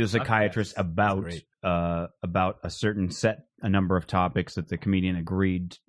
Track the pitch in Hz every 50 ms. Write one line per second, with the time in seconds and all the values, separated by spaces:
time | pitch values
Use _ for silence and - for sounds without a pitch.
0 | 117 101 98 117 107 - 113 110 107 101 - 113 104 - - - 98 87 80 90
1 | 104 104 98 98 95 85 85 80 - _ _ _ - 95 87 85 85 85 85 85
2 | 85 - _ _ - 90 85 95 92 92 95 - - 87 - - - 107 107 101
3 | 95 90 - - - 110 107 - - _ _ _ - 104 95 98 95 90 95 90
4 | 82 - - 92 90 87 - - 87 - - - 85 - 92 85 - 101 98 95
5 | 90 92 92 87 80 82 95 92 98 95 92 90 90 87 - - _